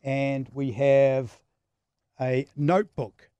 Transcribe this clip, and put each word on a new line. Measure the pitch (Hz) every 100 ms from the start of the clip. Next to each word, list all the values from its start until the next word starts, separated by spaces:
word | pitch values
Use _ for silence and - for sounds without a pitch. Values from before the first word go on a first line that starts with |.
and | 135 135 139 135 135
we | 131 139
have | 113 139 139 135 131 123 - _ _ _ _ _ _ _ _
a | 127 127 139 143
notebook | 143 185 208 - 113 _ _ _